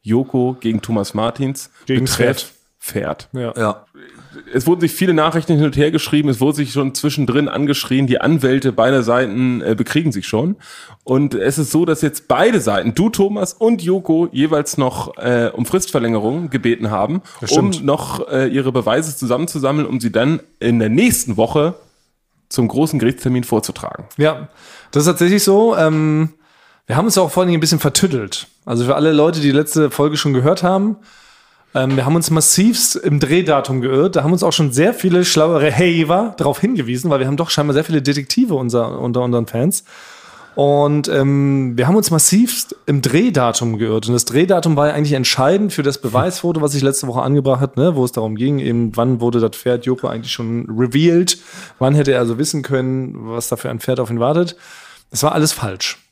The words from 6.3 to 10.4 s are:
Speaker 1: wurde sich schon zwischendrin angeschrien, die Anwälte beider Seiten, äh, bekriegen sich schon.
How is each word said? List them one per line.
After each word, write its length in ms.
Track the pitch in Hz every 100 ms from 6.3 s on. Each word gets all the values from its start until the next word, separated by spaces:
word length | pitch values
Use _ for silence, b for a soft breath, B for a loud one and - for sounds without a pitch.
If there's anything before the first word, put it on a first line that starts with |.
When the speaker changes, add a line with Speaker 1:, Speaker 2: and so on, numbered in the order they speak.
| 113
Speaker 1:
wurde 180 | 135 147
sich 140 | 135
schon 240 | 127 135 135
zwischendrin 540 | 156 147 127 123 147
angeschrien, 580 | - 143 143 - 131 135
die 140 | 123
Anwälte 500 | 131 160 127 135 135
beider 320 | 113 117 135
Seiten, 580 | 113 120 127 107 127 120
äh, 140 | 78 110
bekriegen 380 | 113 156 160
sich 140 | 104 -
schon. 280 | 107